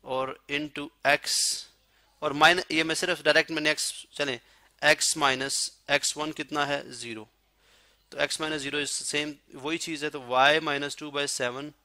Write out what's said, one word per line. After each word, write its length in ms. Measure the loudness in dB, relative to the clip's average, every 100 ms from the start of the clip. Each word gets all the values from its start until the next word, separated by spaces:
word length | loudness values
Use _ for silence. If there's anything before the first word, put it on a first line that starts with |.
और 360 | -4 -4 -4 -8 -6
into 360 | -6 -4 -10 -12 _ 2
x, 280 | 2 2 0 0 -2 -10 _ _ _ _ _
और 120 | -4
माइन-, 300 | 6 6 6 2
ये 120 | 0
मैं 120 | 0 0
सिर्फ 260 | 0 2
डायरेक्ट 300 | 4 4 4
मैंने 240 | 0 0 0
x, 160 | -2 -6 -14
चलें, 260 | -4 -4 -4 _ _ _ _
x 360 | 2 4 2 2
माइनस 600 | 2 2 -2 -2 -4 -8 0
एक्स 260 | 0 0 -4
वन 140 | -6
कितना 340 | -6 -6 -2 -2
है, 260 | -2 -6
ज़ीरो, 360 | -12 -12 -12 -14 _ _ _ _ _ _ _ _
तो 60 | -4
x 240 | -2 -2
minus 260 | -4 -4 -4
zero 180 | -4 -4
is 120 | -6 -4 -2
same, 180 | -4 -8 _ -10
वही 220 | -6 -6
चीज़ 280 | -6 -6 -6
है, 60 |
तो 80 | -8
y 420 | 0 6 6 6
minus 340 | 2 -2 -4 -8
two 160 | -6
by 160 | -4 -2
seven 400 | -2 -4 -4 -10 _